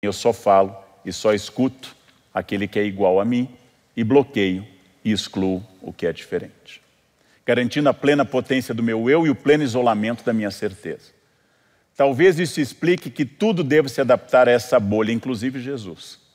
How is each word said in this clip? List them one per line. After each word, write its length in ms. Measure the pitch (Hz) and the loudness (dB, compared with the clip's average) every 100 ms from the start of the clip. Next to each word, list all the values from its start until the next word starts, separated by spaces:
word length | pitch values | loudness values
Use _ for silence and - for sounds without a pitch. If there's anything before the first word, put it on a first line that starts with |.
Eu 100 | 101 | -6
só 200 | 98 120 | -2 -2
falo 440 | 110 - 98 98 - - _ | 0 4 4 4 -4 -20 _
e 80 | - | -12
só 200 | 90 110 | -4 -2
escuto 640 | 104 - - 131 127 - - _ _ _ | -2 -4 -4 -4 -4 -20 -20 _ _ _
aquele 320 | - - 101 101 | -10 -6 -6 -4
que 140 | 110 | -2
é 40 | |
igual 360 | 104 98 98 92 | -4 0 2 2
a 40 | |
mim 240 | 107 123 127 - _ _ _ - | 2 -2 -4 -10 _ _ _ -6
e 60 | |
bloqueio 640 | 113 135 139 - 95 92 101 _ _ _ | 2 2 2 -2 -2 -2 -8 _ _ _
e 80 | 110 | -4
excluo 520 | 101 - - 95 92 104 _ | -4 -4 -4 -2 -4 -8 _
o 120 | - | -18
que 120 | 82 | -6
é 80 | 85 | -6
diferente, 680 | 78 - 87 - _ - - _ _ _ _ _ _ - | -6 -8 -8 -8 _ -20 -20 _ _ _ _ _ _ -2
garantindo 420 | 120 123 143 147 | 0 0 0 0
a 60 | |
plena 300 | - 139 143 | 2 2 2
potência 500 | 131 131 120 131 123 | 0 -2 -2 -4 -2
do 80 | 117 | -4
meu 260 | 113 113 113 | -2 -2 2
eu 160 | 156 | 2
e 60 | 165 | 2
o 60 | 131 | -2
pleno 260 | - 151 | 2 2
isolamento 640 | 143 120 120 107 107 117 | 2 0 0 0 -2 -4
da 80 | - | -2
minha 180 | 113 104 | -2 -4
certeza. 640 | - 107 92 85 - _ _ _ _ _ _ _ _ _ _ | -6 -8 -8 -12 -14 _ _ _ _ _ _ _ _ _ _
Talvez 420 | 139 127 185 165 | 0 4 4 4
isso 220 | 175 - | -2 -4
explique 500 | 139 - 165 175 151 | -6 -2 0 0 -2
que 140 | 120 | -6
tudo 400 | 135 - 214 180 | -6 -2 -2 0
deva 240 | 143 151 135 | 2 2 2
se 120 | - | -2
adaptar 480 | 127 120 - 127 123 | 2 2 4 4 6
a 40 | |
essa 260 | 120 - 127 | 4 4 0
bolha, 340 | 101 104 110 | 2 0 0
inclusive 480 | 113 131 120 123 131 | -2 -4 -6 -6 -8
Jesus. 580 | 123 135 98 80 - - _ | -10 -10 -12 -16 -20 -20 _